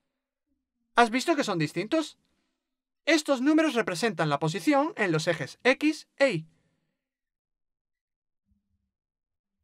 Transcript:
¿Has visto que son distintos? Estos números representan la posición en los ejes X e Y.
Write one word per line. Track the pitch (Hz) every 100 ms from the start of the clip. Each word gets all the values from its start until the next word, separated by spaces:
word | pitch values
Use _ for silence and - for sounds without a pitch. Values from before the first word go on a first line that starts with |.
| _ _ _ _ _ _ _ _ _ -
¿Has | 233
visto | 247 339 294
que |
son | 214 180
distintos? | 147 170 214 320 302 - _ _ _ _ _ _ _ _ -
Estos | 196 - 254
números | 277 311 320
representan | 233 190 170 233 175 156
la | 143
posición | 156 190 311 277 302 -
en | 196
los | 160 180
ejes | 160 135 -
X | 247 269 302 311 - -
e | 277
Y. | 220 - _ _ _ _ _ _ _ _ _ _ _ _ _ _ _ _ _ _ _ _ _ _ _ _ _ _ _ _ _ _ _